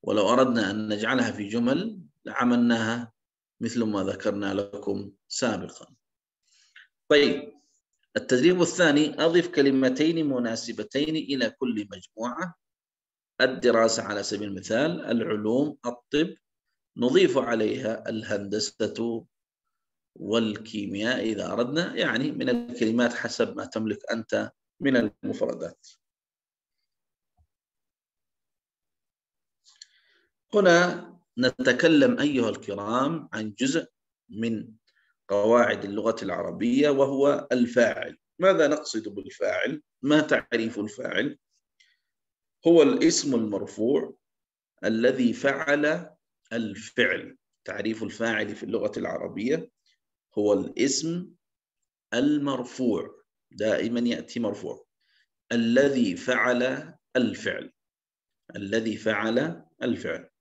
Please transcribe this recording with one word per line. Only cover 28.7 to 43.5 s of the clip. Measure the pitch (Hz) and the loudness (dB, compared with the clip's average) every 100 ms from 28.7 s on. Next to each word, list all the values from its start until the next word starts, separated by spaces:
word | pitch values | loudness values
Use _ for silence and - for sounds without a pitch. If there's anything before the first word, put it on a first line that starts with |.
| _ _ _ _ _ _ _ _ _ _ _ - _ _ _ _ _ _ | _ _ _ _ _ _ _ _ _ _ _ -20 _ _ _ _ _ _
هنا | 208 185 170 180 - - - _ - | 4 6 6 4 -2 -12 -20 _ -2
نتكلم | 127 - 127 120 160 156 131 120 | -2 2 2 4 6 6 6 4
أيها | 147 135 117 | 0 2 0
الكرام | 95 - 98 101 120 139 165 - | -2 -8 -8 -2 0 0 -4 -8
عن | 113 110 | -8 -8
جزء | 104 262 165 - _ _ _ _ | -4 0 0 -4 _ _ _ _
من | 101 113 110 - - _ _ _ _ - | -6 -4 -4 -8 -18 _ _ _ _ -4
قواعد | 101 107 120 107 101 98 | 0 4 6 4 0 -4
اللغة | 104 107 113 | -4 -2 -2
العربية | 98 87 85 87 113 131 147 | -4 -6 -6 -2 0 2 2
وهو | 135 139 139 139 139 - | 4 2 2 2 2 -2
الفاعل. | 127 117 123 113 90 - - _ _ | 0 2 4 2 2 -8 -12 _ _
ماذا | 185 175 147 | 2 4 4
نقصد | 151 - 113 110 | 2 -4 -8 -8
بالفاعل؟ | 98 - - 95 92 107 151 _ _ | -12 -14 -6 -4 -2 -4 -6 _ _
ما | 135 151 | 2 2
تعريف | 151 127 - 117 113 107 | 4 -2 0 -4 -2 -4
الفاعل؟ | 107 - 127 95 135 - _ _ _ _ _ _ _ _ _ _ _ _ 165 | -8 -8 -6 -2 -4 -6 _ _ _ _ _ _ _ _ _ _ _ _ 6
هو | 170 | 8
الاسم | 139 131 160 - 151 120 | 8 6 2 2 0 -2
المرفوع | 110 | -2